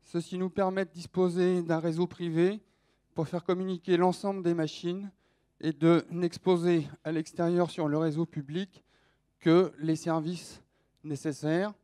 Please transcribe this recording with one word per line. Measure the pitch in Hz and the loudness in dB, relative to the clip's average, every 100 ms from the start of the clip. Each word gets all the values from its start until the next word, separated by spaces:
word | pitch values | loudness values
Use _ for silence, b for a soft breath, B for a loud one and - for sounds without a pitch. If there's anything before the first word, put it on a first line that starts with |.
Ceci | _ 170 165 180 | _ -8 -6 -6
nous | 185 | -4
permet | 180 190 190 185 | 0 -2 -2 -6
de | |
disposer | 175 175 180 185 175 180 180 | -8 -8 0 0 2 2 2
d'un | 165 165 | 0 0
réseau | 165 160 175 | 0 -2 -4
privé | - 175 160 180 214 _ _ _ _ _ | -4 -2 2 2 0 _ _ _ _ _
pour | - 160 | -6 -4
faire | 175 | -4
communiquer | - 180 190 180 - 175 | -2 -2 -2 -6 2 4
l'ensemble | 180 170 202 196 | 4 2 -4 -2
des | 170 | -2
machines | 170 156 - 175 185 202 _ _ _ _ _ | 0 -2 -4 -6 -6 -10 _ _ _ _ _
et | 160 | -6
de | 143 165 170 - | 2 6 6 2
n'exposer | 170 175 - 190 180 170 170 143 - | -4 -4 -2 2 2 4 2 0 -8
à | 156 | -6
l'extérieur | 160 160 - 170 175 170 | -4 -6 -2 0 2 0
sur | - 151 | -2 -2
le | 151 | 0
réseau | 160 151 170 | 0 -2 -4
public | 156 139 160 196 - _ _ _ _ _ _ | -6 -8 -8 -8 -12 _ _ _ _ _ _
que | 165 170 185 - | 4 6 4 -2
les | 156 160 | -4 -2
services | 170 160 156 175 - - _ _ _ _ | 0 -2 -2 -8 -12 -20 _ _ _ _
nécessaires | 151 143 156 139 151 165 208 202 | -10 -6 -6 -4 -2 0 -2 -8